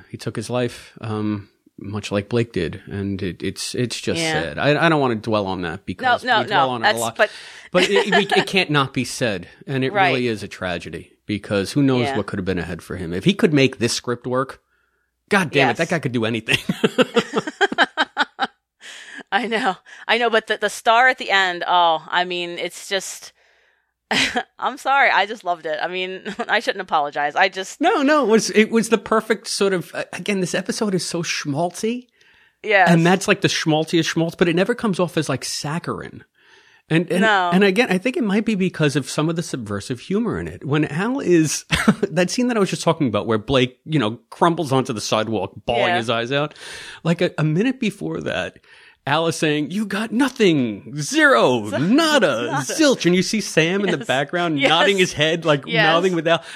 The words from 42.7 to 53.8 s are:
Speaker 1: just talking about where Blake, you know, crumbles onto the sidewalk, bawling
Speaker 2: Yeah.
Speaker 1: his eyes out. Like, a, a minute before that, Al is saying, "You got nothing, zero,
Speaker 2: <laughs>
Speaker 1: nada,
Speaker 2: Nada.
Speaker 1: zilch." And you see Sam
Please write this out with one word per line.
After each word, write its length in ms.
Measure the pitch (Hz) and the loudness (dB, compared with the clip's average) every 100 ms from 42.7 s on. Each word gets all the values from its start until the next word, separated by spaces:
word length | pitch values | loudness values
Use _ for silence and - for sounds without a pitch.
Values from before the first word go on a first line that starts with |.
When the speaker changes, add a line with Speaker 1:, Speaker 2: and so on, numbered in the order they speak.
Speaker 1:
just 120 | 165 | 0
talking 260 | 170 156 135 | 0 0 0
about 180 | 104 107 | 0 0
where 120 | 110 | 0
Blake, 420 | - 135 127 - | 2 2 2 -2
you 140 | - 156 | -2 0
know, 220 | 107 120 _ | 0 -4 _
crumbles 400 | - 175 170 147 | 0 2 2 0
onto 220 | 131 120 | 0 0
the 80 | 107 | -4
sidewalk, 540 | - 110 110 107 95 - - | 0 0 0 -2 -4 -6 -2
bawling 200 | 120 123 | 0 0
Speaker 2:
Yeah. 80 | 117 | 0
Speaker 1:
his 120 | 113 | 0
eyes 200 | 117 117 | -2 0
out. 240 | 143 147 - - - - - | -2 -2 -6 -16 -16 -16 -6
Like, 180 | 165 170 | -2 0
a, 120 | 175 - | 0 0
a 60 | |
minute 360 | 156 156 254 254 | 0 2 0 0
before 400 | 214 - 160 165 | -4 -4 -8 -6
that, 400 | - 170 90 - _ - - _ - | -4 -4 -6 -10 _ -20 -20 _ -2
Al 200 | 151 165 | 0 0
is 100 | 156 | 0
saying, 340 | 156 147 147 | 0 0 -2
"You 140 | 196 | -6
got 280 | 208 202 226 | -6 -6 -4
nothing, 840 | 220 269 - 202 151 120 101 110 143 | 0 0 2 2 4 0 -4 -10 -8
zero, 640 | 143 302 302 247 170 123 | -2 2 6 6 4 2
Speaker 2:
<laughs> 80 | 104 | 0
Speaker 1:
nada, 800 | 117 165 277 320 294 175 117 120 | -2 2 4 4 4 2 0 -2
Speaker 2:
Nada. 60 | 143 | -4
Speaker 1:
zilch." 400 | 131 202 294 226 | -4 2 4 4
And 100 | 175 | 2
you 80 | 185 | 2
see 200 | 185 220 | 2 -4
Sam 400 | - - 160 196 | 0 0 2 0